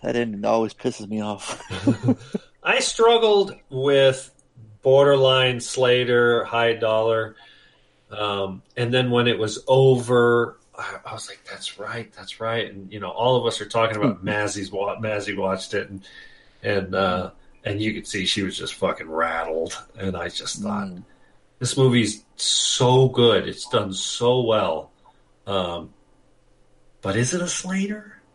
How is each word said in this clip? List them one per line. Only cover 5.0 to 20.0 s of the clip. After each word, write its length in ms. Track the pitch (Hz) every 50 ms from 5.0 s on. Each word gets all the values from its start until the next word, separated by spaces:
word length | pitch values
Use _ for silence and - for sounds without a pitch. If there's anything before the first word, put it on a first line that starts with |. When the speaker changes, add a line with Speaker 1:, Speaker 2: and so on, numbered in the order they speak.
| 143 143 143 139 135 131 131 131 127 127 127 120
Speaker 2:
Slater, 840 | 117 - - - 127 123 123 123 123 120 123 120 120 120 120 117 107
high 300 | - - 117 117 117 113
dollar, 640 | 110 117 110 110 110 110 113 113 113 110 107 107 - - - - - _ _ _ _ _ _ _ _ _ _
um, 520 | 104 104 104 104 101 101 98 95 95 - _ _ _
and 180 | - 120 117 120
then 180 | 127 127 123
when 160 | 120 120 120 120
it 120 | 117 98
was 240 | 110 104 - - - -
over, 920 | 131 135 135 135 131 120 117 117 123 123 120 120 120 120 117 113 - _ _ _ _ -
I, 200 | - - - - -
I 80 | - -
was 160 | 107 - -
like, 100 | - - _ -
"That's 300 | - - - - - -
right, 320 | 101 110 117 117 113 - _
that's 260 | - - - - -
right." 280 | 110 113 113 117 107 -
And, 200 | 101 98 98 95
you 80 | 104 107
know, 100 | 95 90
all 280 | 85 - 113 127 127 127
of 80 | 113
us 160 | 117 104 -
are 40 | 107 104
talking 280 | - 117 113 110 110 107
about 200 | 104 127 104 90
Speaker 1:
Mm-hmm. 100 | 90 101
Speaker 2:
Mazzy's 420 | 104 104 104 104 - 104 98 90
wa-, 260 | - 95 101 101 101 107
Mazzy 380 | 113 110 107 104 98 104 98 95
watched 360 | 98 95 95 95 - - -
it, 160 | 101 92 -
and, 140 | 101 95 - - - - - - - - _ _ _ _
and, 320 | - 104 104 98 92 90 95
uh, 360 | 95 98 92 90 90 90 - - - - - - _ _
and 180 | 110 101 104
you 120 | 107 110 104
could 120 | - - -
see 180 | - 101 92
she 180 | 90 - 107 98
was 140 | 92 - -
just 160 | 90 - -
fucking 340 | - - 87 80 - - 80
rattled. 720 | 78 80 82 85 85 80 80 82 80 80 82 82 - - - - -
And 180 | -